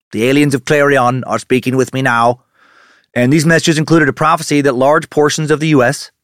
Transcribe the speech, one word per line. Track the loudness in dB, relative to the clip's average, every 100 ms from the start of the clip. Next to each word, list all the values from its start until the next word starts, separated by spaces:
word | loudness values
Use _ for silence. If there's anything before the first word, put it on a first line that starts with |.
| _
"The | -4
aliens | 0 2 0
of | -2
Clarion | 0 0 2 2 0 -2
are | -6 -8
speaking | -2 -2 0 -2
with | -2
me | -2
now." | -2 2 0 -2 _ _ _ _ _ _ _
And | -2 0
these | 2 2
messages | 2 2 -2
included | 2 2 2
a |
prophecy | 0 -2 -2 -2 0
that | 0
large | 0 2 0 -2
portions | -2 0 -2 -2
of | -2
the | 2
U | 2
S, | 2 -2 -12 _